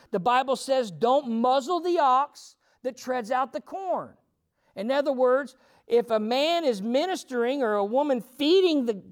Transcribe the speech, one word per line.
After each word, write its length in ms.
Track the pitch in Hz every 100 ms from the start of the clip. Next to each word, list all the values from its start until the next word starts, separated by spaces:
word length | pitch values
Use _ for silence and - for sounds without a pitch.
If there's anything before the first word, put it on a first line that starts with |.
| -
The 100 | -
Bible 360 | 180 247 269 262
says, 340 | - 262 226
"Don't 380 | 156 226 277 269
muzzle 520 | 226 247 269 254 349
the 180 | 349 349
ox 580 | 285 254 285 - - _ _ _
that 160 | 254 262
treads 320 | - 254 214
out 240 | 254 269
the 60 | 294
corn." 560 | - 359 381 277 127 - _ _ _ _ _ -
In 140 | 220
other 240 | 277 285
words, 420 | 254 254 254 269 - _ _ -
if 240 | 233 233
a 100 | 220
man 440 | 214 254 302 339
is 160 | 311 214
ministering 840 | 214 254 359 359 - 247 233 285
or 120 | 233
a 100 | 208
woman 360 | 202 247 294 254
feeding 680 | - - 294 370 370 302 240
the, 160 | 202 190